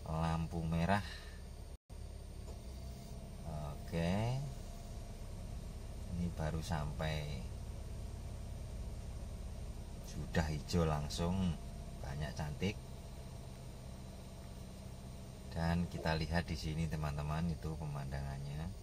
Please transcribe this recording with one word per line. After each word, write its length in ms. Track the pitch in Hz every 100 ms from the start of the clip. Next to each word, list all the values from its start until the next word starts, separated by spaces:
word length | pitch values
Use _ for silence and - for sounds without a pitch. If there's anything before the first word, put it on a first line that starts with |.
Lampu 560 | - 80 82 80 80 85 80
merah. 400 | 82 85 101 95 - - - - - - - _ - - - - - - - - - - - - - - - 80 78 73
Oke. 640 | 71 - 82 85 95 113 131 143 - - - - - - - - - - - - - - - -
Ini 160 | 87 87 -
baru 240 | 78 80
sampai. 800 | 80 82 73 73 80 76 73 67 - - - - - - - - - - - - - - - - - - - - - - - - - - -
Sudah 320 | - 73 85 78
hijau 320 | 76 - 90
langsung, 720 | 80 76 76 - 85 95 92 76 - - - -
banyak 320 | 69 69 76 -
cantik. 400 | 76 69 92 107 - - - - - - - - - - - - - - - - - - - - - - - - - - - 85
Dan 320 | 82 85 87
kita 320 | 80 80 80
lihat 320 | 78 85 85
di 80 | 78
sini, 240 | 80 78
teman-teman, 640 | 82 78 76 73 73 78 85
itu 240 | 80 78 78
pemandangannya. 880 | 78 71 67 69 69 69 71 73 85 101